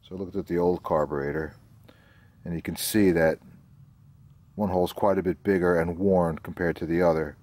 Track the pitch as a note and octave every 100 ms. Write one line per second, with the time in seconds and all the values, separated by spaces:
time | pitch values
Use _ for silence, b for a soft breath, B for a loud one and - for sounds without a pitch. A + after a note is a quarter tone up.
0 | - F#2 F#2+ G2 F2 F2 F2 F2 - E2
1 | D2 D2 C#2 D2+ D#2 - _ - - b
2 | b b b b F2 E2+ F2 E2 - G#2+
3 | G2 E2 D#2+ D2+ - - - - - -
4 | - - - - - - G#2 F2+ F2+ -
5 | G#2 F#2+ F2+ E2 - F#2+ F2 F2 E2 E2+
6 | G2 F#2 E2+ D#2+ - - E2+ D#2 D#2+ E2
7 | F2+ D#2+ D2+ C#2+